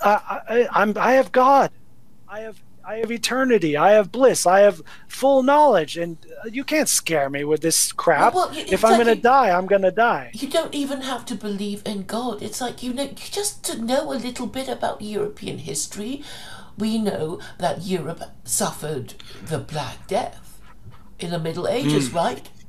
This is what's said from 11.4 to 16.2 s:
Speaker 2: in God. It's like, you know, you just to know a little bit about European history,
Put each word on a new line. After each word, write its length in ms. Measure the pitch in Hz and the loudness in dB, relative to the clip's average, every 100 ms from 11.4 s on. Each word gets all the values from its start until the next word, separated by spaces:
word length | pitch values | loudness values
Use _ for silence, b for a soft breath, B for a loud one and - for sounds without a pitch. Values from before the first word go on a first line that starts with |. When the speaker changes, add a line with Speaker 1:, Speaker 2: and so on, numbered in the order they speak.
| 208 202 202 202 220 | -6 -6 -6 -6 -8
Speaker 2:
in 180 | 202 | -8
God. 400 | 190 220 247 208 | -6 -6 -6 -8
It's 180 | 214 - | -10 -8
like, 220 | 240 233 | -8 -8
you 100 | 247 | -8
know, 100 | 247 | -6
you 100 | 277 - | -8 -10
just 480 | - - 403 - - | -10 -6 -6 -6 -8
to 160 | 262 | -6
know 300 | 226 262 302 | -2 -2 -2
a 40 | 269 | -6
little 320 | 247 247 247 | -8 -8 -8
bit 200 | 262 262 | -8 -8
about 340 | 233 233 - | -6 -6 -6
European 580 | 208 208 - - 208 - | -8 -6 -6 -8 -10 -10
history, 640 | 160 160 - 196 214 285 | -8 -8 -8 -8 -8 -10